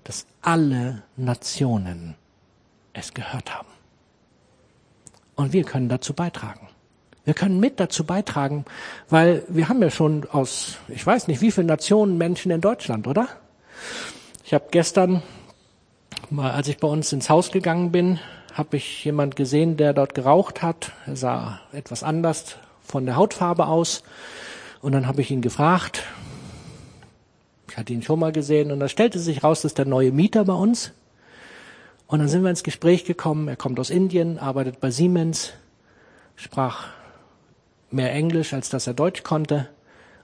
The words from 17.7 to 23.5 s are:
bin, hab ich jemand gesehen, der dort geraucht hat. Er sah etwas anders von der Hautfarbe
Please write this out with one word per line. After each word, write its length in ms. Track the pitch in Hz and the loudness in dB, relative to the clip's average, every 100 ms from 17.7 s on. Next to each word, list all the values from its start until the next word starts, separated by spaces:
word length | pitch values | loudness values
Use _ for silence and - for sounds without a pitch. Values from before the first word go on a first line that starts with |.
| 170 175 | 0 2
bin, 280 | 175 180 170 - - - | 2 4 0 -4 -20 -12
hab 200 | - 147 | -8 -4
ich 300 | 143 - - | -4 -6 -6
jemand 320 | 151 147 139 143 | -2 0 0 0
gesehen, 400 | 131 147 165 156 | 0 2 2 4
der 160 | 147 | 2
dort 240 | 139 139 - | 4 0 0
geraucht 460 | 127 170 - - | 4 4 4 -2
hat. 320 | 165 - - - 143 | -4 -4 -10 -14 -10
Er 120 | 135 | -4
sah 420 | 127 120 113 98 - | -2 -2 -6 -10 -14
etwas 280 | 143 - 117 | -16 -12 -8
anders 540 | 156 160 165 156 - - - _ | -4 0 0 -2 -8 -20 -20 _
von 240 | - 135 127 | -8 -4 -2
der 120 | 127 | 2
Hautfarbe 500 | 202 - 175 | 2 2 -2